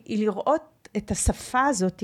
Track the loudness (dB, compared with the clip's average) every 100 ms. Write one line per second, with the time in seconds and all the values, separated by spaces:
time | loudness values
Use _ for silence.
0 | -4 -2 0 0 2 0 0 _ -8 -6
1 | -4 -2 0 -2 -2 0 2 2 0 -2